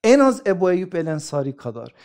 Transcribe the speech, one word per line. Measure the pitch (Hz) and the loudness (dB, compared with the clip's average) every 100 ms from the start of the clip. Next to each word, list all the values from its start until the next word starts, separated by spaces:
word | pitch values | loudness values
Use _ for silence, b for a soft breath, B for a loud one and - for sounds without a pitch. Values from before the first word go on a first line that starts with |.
en | 220 269 | 6 6
az | 269 240 202 | 4 2 -2
Ebu | 180 185 | 0 0
Eyyub | 180 185 | 0 -2
el | 175 160 | -6 -4
Ensari | 156 - 147 139 135 | -6 -6 -6 -6 -8
kadar. | 123 117 113 B | -12 -12 -16 B